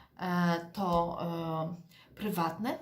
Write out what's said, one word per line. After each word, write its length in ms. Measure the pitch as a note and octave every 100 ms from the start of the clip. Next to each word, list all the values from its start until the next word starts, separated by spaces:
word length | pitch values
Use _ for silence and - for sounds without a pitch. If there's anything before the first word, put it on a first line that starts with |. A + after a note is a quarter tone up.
| - -
e, 500 | F#3 F3+ F3 E3+ -
to, 460 | - F#3 F3 E3+ -
e, 920 | E3+ E3 E3 D#3+ E3 F3 - - -
prywatne, 640 | - G3+ F3 E3 E3 A#3 E4